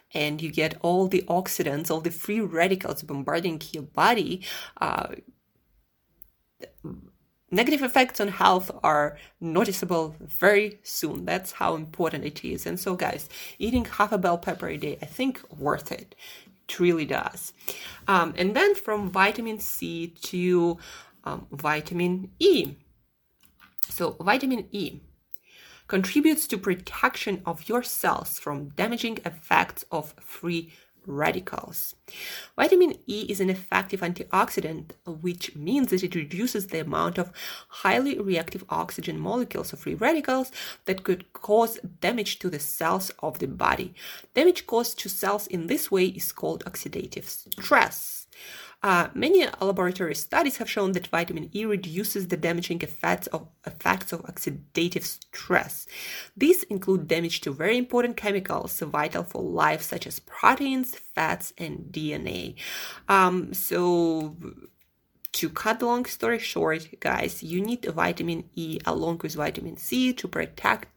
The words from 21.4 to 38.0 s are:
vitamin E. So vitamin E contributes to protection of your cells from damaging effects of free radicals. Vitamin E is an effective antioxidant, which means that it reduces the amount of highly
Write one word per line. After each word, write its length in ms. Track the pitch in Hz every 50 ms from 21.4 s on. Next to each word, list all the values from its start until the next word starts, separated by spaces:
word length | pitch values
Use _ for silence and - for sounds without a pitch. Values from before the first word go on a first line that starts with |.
| - -
vitamin 800 | - 139 160 151 151 151 151 - 180 175 175 175 180 185 185 - - -
E. 360 | 311 403 349 233 160 143 143 - _ _ _ _ _ _ _ _ _ _ _ _ _ _ _ _ - - _ - - -
So 260 | - - 175 - - -
vitamin 480 | 165 190 226 262 285 262 254 226 185 -
E 300 | - 202 175 - - - - - _ _ _ _ - - _ _ - - - - - - _
contributes 600 | - - 190 190 190 - 294 294 311 311 - -
to 100 | - 233
protection 840 | 185 - 202 180 185 - - - - - 254 - - - 220 196 185 -
of 220 | 170 170 165 -
your 160 | - 220 247 247
cells 560 | - - - - 175 - - - - - -
from 300 | - 151 143 143 147 143
damaging 480 | - - 185 226 240 233 254 226 226 202 -
effects 580 | 175 165 160 - - 180 160 180 - - - - -
of 220 | - 156 151 - - -
free 500 | - - - - - 170 175 165 165 160 - - _ _ _ _ -
radicals. 880 | - 139 139 151 165 170 185 185 - - - - - - - - - - _ _ - - - - - - - - - _
Vitamin 380 | - 269 320 381 349 359 311 - - -
E 180 | - 202 208 196
is 120 | - 208 185
an 100 | 190 190
effective 520 | 185 190 - - 190 190 185 - - 190
antioxidant, 920 | 180 170 180 - - - - 190 - - - - 165 156 160 156 151 160 - _ _
which 500 | 180 165 156 165 180 175 180 - - -
means 340 | 151 147 175 247 285 262 -
that 140 | 190 185 190
it 100 | 170 -
reduces 540 | 165 147 147 185 175 233 247 - 214 190
the 120 | 190 - 160
amount 380 | 156 160 151 156 170 170 175
of 140 | - 175 - - - - - - - - -
highly 500 | - - - 196 220 240